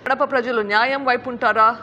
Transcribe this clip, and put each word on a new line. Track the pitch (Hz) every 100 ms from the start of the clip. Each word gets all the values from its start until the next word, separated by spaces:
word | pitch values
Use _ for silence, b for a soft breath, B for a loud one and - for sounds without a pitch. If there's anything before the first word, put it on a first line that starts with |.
కడప | - 262 285
ప్రజలు | 269 240 233
న్యాయం | 208 208 247 277 269
వైపు | 247 254
ఉంటారా | 240 240 214 220 233